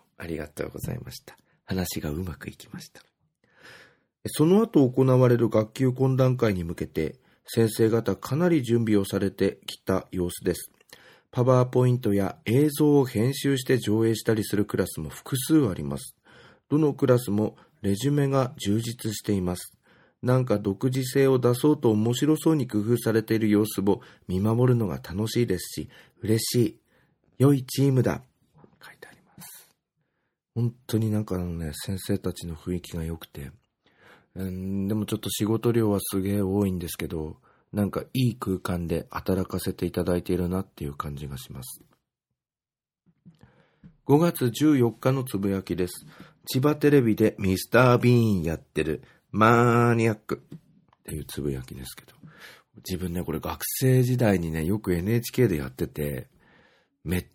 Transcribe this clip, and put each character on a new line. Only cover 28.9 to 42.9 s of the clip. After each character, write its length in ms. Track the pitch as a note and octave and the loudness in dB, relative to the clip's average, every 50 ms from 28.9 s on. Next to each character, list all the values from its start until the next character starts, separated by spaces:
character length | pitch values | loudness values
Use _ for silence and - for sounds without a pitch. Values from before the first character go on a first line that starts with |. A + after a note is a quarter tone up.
い 60 | - | -20
て 100 | - - | -20 -20
あ 60 | - | -20
り 60 | - _ _ _ _ | -20 _ _ _ _
ま 80 | - - | -20 -20
す。 240 | - - - - _ _ _ _ _ _ _ _ _ _ _ _ _ _ _ _ _ - | -20 -20 -20 -20 _ _ _ _ _ _ _ _ _ _ _ _ _ _ _ _ _ -4
本 200 | A#2 A#2+ A#2 A#2 _ _ | -4 -4 -4 -4 _ _
当 120 | - - A2 | -4 -2 0
に 140 | A2 G#2+ | 0 0
な 80 | G#2+ G#2+ | 0 -2
ん 40 | G#2+ | -2
か 120 | - F#2 | -2 -4
あ 20 | F2+ | -4
の 160 | F2+ F2 E2+ | -4 -4 -6
ね、 180 | E2+ E2 D2+ D2 | -6 -6 -8 -8
先 240 | - - - G2 F#2 | -10 -8 -8 -8 -6
生 200 | - - G2+ F#2+ | -4 -4 -4 -2
た 140 | - F#2 | -4 -6
ち 160 | E2+ - - E2+ | -8 -8 -10 -10
の 80 | E2 | -10
雰 180 | D#2 - F#2 F2+ | -10 -6 -6 -6
囲 60 | F2 | -6
気 160 | - - - | -6 -8 -8
が 80 | E2+ D#2+ | -8 -6
良 120 | E2 E2 | -6 -8
く 120 | D#2 - - | -10 -12 -16
て、 240 | - D2 C#2+ C2 - _ _ _ _ _ _ _ _ _ _ - - _ _ _ - | -16 -14 -14 -14 -16 _ _ _ _ _ _ _ _ _ _ -20 -20 _ _ _ -12
う 100 | F2+ F#2+ | -10 -8
ん、 440 | F#2 F#2 F#2 F#2 F#2+ G2 G2 G2 G2 | -8 -6 -6 -6 -6 -4 -4 -2 -2
で 60 | G#2+ | -2
も 120 | G#2+ G#2 | -2 -2
ち 80 | - G#2+ | -4 -4
ょ 20 | |
っ 40 | G2+ | -6
と 100 | - G#2 | -4 -6
仕 140 | - - G#2+ | -4 -4 -2
事 280 | G2+ A2+ A2 - A#2+ | -2 -2 0 0 0
量 180 | A#2 A#2 A2 G#2 | 2 2 2 2
は 80 | G2+ F#2+ | 0 0
す 200 | - - - G2 | -2 -2 -4 -2
げ 160 | F#2 G2 G2+ | -2 0 0
え 40 | G#2 | 0
多 240 | G2 F#2 G2 G#2 G2+ | 0 0 0 0 0
い 60 | F#2+ | 0
ん 60 | F#2 F2 | -2 -4
で 100 | F2 D#2+ | -6 -8
す 80 | - | -8
け 120 | - E2+ D2 | -8 -8 -8
ど、 280 | - D#2+ D#2 D#2 D#2+ _ _ _ _ _ _ - | -6 -8 -8 -8 -12 _ _ _ _ _ _ -8
な 120 | - G#2 G2+ | -4 -2 -2
ん 60 | F#2+ | -2
か 120 | - - - - - | -2 -6 -8 -6 -2
い 160 | C3 B2+ A#2+ | 0 0 0
い 60 | G2+ | 0
空 220 | - - G2+ F#2 F2+ | -2 -4 -4 -4 -4
間 280 | - - F2+ F2 E2+ | -4 -4 -4 -4 -2
で 200 | E2 E2+ D#2+ - - | -2 -4 -4 -4 -8
働 380 | - - - - F#2 F#2+ F#2 - | -12 -8 -2 -2 -2 -2 -2 -4
か 100 | - F#2 | -6 -6
せ 140 | - G2 | -6 -6
て 140 | F2+ - F2+ | -6 -4 -4
い 60 | F2 | -4
た 120 | - F2+ F2 | -2 -2 -2
だ 120 | F2+ F2 | 0 -2
い 60 | F2 | -2
て 100 | F2 - | 0 -2
い 40 | F2+ | -2
る 120 | F2 F2+ F2 | -2 -2 -2
な 120 | F2+ F#2 | -2 -4
っ 40 | G2 | -6
て 200 | _ _ - D2 | _ _ -10 -10
い 40 | C#2+ | -10
う 60 | C#2+ | -8
感 220 | - - D2+ C#2+ | -8 -10 -10 -8
じ 100 | C#2+ D2 | -10 -10
が 100 | C#2 C#2 | -10 -12
し 160 | B1+ - - | -12 -14 -14
ま 100 | - C2 | -14 -14
す。 200 | - - - - _ _ _ _ _ _ _ _ _ _ _ _ _ _ _ _ _ _ _ _ _ _ | -14 -14 -16 -18 _ _ _ _ _ _ _ _ _ _ _ _ _ _ _ _ _ _ _ _ _ _